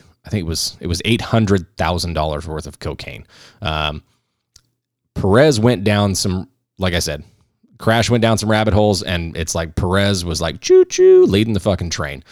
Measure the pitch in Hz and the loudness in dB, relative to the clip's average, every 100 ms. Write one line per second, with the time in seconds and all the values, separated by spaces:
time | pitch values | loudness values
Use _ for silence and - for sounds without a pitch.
0 | - _ - 107 82 80 - - 85 82 | -14 _ -6 -6 -4 -6 -8 -8 -6 -4
1 | 107 113 - 113 104 98 82 - 85 87 | 0 -2 0 0 2 0 -2 -4 -2 -2
2 | 85 76 78 76 80 78 71 - 73 69 | -4 -4 -4 -6 -8 -10 -12 -12 -10 -10
3 | - 62 - _ - _ 87 78 76 76 | -12 -16 -20 _ -20 _ -6 -4 -4 -6
4 | - _ _ _ _ _ _ _ _ _ | -14 _ _ _ _ _ _ _ _ _
5 | _ - 98 107 156 117 117 104 101 104 | _ -4 2 4 4 4 2 2 0 2
6 | 101 90 98 92 - _ _ - 92 85 | 0 0 -2 -4 -6 _ _ -6 -4 -2
7 | 80 76 - _ _ _ _ _ - 117 | -4 -8 -12 _ _ _ _ _ 0 2
8 | 107 120 113 110 107 107 110 98 104 90 | 2 2 2 0 0 0 2 2 2 2
9 | - 87 82 82 85 85 82 - 92 95 | -2 -4 -4 -6 -6 -4 -6 -4 -2 0
10 | 101 95 85 76 82 - - 370 359 - | 0 0 -4 -4 -6 -6 2 4 4 4
11 | 370 370 349 196 113 101 104 87 85 - | 6 6 6 4 2 0 0 -2 -2 -6
12 | 73 69 - | -8 -10 -16